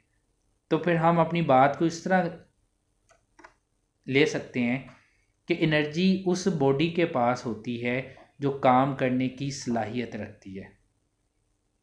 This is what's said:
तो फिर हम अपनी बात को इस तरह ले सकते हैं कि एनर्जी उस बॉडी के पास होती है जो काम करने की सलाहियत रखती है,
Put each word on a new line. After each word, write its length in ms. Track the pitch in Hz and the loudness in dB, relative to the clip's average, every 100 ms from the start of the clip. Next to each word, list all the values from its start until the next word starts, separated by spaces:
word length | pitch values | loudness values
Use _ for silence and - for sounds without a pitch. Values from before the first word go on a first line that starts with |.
| _ _ _ _ _ _ _ | _ _ _ _ _ _ _
तो 80 | 160 | -2
फिर 180 | 170 170 | 0 2
हम 220 | 165 170 | 4 4
अपनी 240 | 165 170 | 2 0
बात 340 | 151 131 143 - | 4 6 4 2
को 100 | 165 | -2
इस 200 | - 180 | -2 0
तरह 340 | 185 170 - - _ _ _ _ _ _ _ _ _ - _ _ _ _ _ - | 0 0 -8 -20 _ _ _ _ _ _ _ _ _ -20 _ _ _ _ _ -2
ले 180 | 135 151 | 2 2
सकते 340 | 143 - 123 | 0 -6 -4
हैं 300 | 120 135 - - _ _ _ _ - | -2 -4 -8 -20 _ _ _ _ -6
कि 100 | 170 | 0
एनर्जी 640 | 160 151 147 160 185 185 - | 2 2 0 0 2 2 0
उस 200 | - 196 | 0 0
बॉडी 420 | 165 135 139 170 | 2 2 2 0
के 160 | 170 170 | 0 -2
पास 400 | 127 120 123 120 | 0 0 0 -4
होती 320 | 104 123 117 | -8 -8 -6
है 380 | 120 127 131 - - - | -4 -4 -8 -16 -20 -6
जो 100 | 139 | -4
काम 440 | 139 131 127 135 135 | 2 4 4 2 0
करने 320 | 131 127 127 | 0 0 -2
की 240 | - 139 | -4 -8
सलाहियत 640 | - 127 117 107 120 113 110 | -6 -4 -4 -4 -6 -8 -10
रखती 400 | 101 - 98 95 | -12 -14 -16 -16
है, 220 | 95 _ _ _ _ _ _ _ _ _ _ _ | -16 _ _ _ _ _ _ _ _ _ _ _